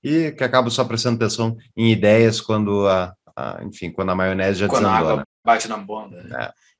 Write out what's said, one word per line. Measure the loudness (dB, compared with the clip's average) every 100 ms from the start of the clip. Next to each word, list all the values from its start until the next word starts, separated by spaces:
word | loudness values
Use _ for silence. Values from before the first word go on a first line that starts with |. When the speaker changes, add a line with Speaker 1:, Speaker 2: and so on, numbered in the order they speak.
Speaker 1:
e | -2 0 0
que | -2
acabam | 0 2 2
só | 0
prestando | -2 -2 -2 0
atenção | 0 0 -4 -4 -10 0
em | 2
ideias | 4 6 6 4 2
quando | -2 -2 0 2 2
a, | 2 0 -8 _ -12
a, | -10 -10
enfim, | -12 -12 -10
quando | -6 -2
a |
maionese | 0 0 0 0 0
já | 0
Speaker 2:
Quando | 2 2
a |
Speaker 1:
desandou, | 2 2
Speaker 2:
água | 0
Speaker 1:
né? | -4 _
Speaker 2:
bate | 0 0 -2
na | -10
bunda, | -10 -12 -14 -18
né? | -14 -10
Speaker 1:
É. | -10 -12 _ _